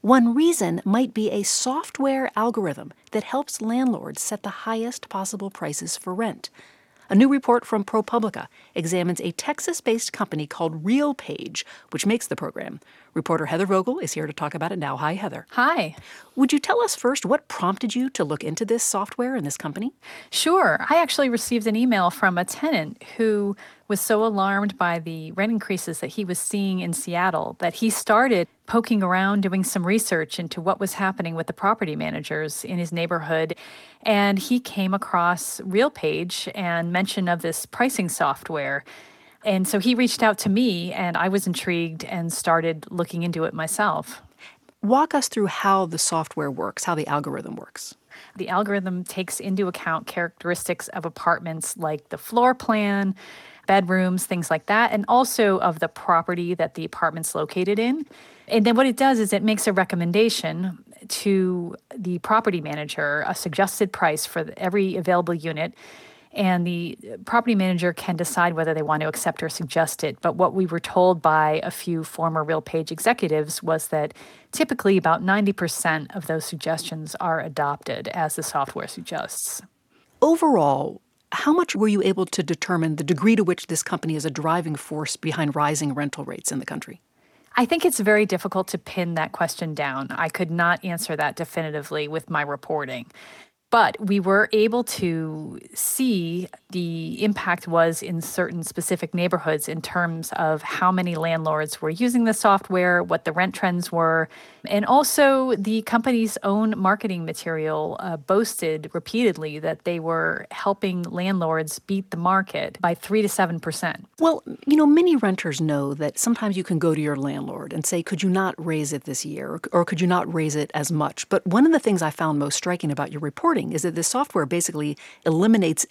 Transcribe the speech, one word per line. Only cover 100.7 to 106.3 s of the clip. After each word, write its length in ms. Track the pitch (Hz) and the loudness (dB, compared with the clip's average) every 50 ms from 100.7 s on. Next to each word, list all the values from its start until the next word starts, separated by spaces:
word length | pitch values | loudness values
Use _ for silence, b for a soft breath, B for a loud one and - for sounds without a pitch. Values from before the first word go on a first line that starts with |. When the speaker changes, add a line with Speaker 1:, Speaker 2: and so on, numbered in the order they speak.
| - - 185 180 | -2 2 2 2
Speaker 2:
many 260 | 190 185 175 175 170 | 4 2 0 0 -2
landlords 680 | 156 160 165 165 160 160 156 156 151 156 156 - - | -2 0 0 0 0 0 0 0 0 -2 -4 -6 -4
were 80 | - 156 | -4 -4
using 340 | 165 180 240 247 240 247 233 | 0 0 0 2 4 4 4
the 100 | 226 214 | 4 2
software, 720 | - - 214 196 196 - - 185 180 180 180 175 175 175 | 4 6 6 6 6 2 0 0 2 4 4 4 2 2
what 220 | 175 170 165 _ | 2 0 0 _
the 80 | 165 151 | -2 0
rent 200 | 180 185 190 - | 0 0 0 0
trends 380 | - - 185 180 175 170 - | 0 0 0 0 0 -2 -2
were, 380 | - 170 165 160 160 160 160 B B B B B B B B - | 0 2 4 4 4 2 0 B B B B B B B B -2
and 160 | 202 208 208 | 0 0 4
also 680 | - 254 285 294 - - - 285 269 269 262 262 262 233 | 6 4 4 4 4 4 6 6 6 6 4 4 2 0
the 260 | 196 196 214 220 220 | 0 0 0 0 -2
company's 560 | 220 - 233 233 226 269 247 226 226 214 | 0 2 0 2 2 2 2 2 2 0